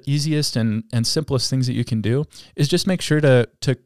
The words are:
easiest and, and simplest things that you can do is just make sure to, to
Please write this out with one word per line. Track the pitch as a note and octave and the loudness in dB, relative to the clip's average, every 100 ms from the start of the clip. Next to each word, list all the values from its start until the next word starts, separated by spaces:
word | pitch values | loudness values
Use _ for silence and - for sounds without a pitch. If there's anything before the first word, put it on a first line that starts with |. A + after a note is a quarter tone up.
easiest | - C#3+ D3+ D3+ D3 | -2 -2 0 -2 -2
and, | B2 A2+ G#2+ - | -2 -2 -2 -4
and | A#2 A#2 | -2 -2
simplest | D#3 D#3 C3+ - | -2 -2 -2 -2
things | C3 B2+ | -2 -2
that | |
you | A#2 A#2 | -2 -2
can | A2 | -2
do | G#2 B2+ D3+ - - | 0 -2 -4 -10 -12
is | - C#3+ | -4 0
just | F3 - | 0 0
make | F#3 | -2
sure | - D3+ | 0 2
to, | D3 B2+ A#2 - | 6 4 2 -2
to | - A#2+ | -4 -4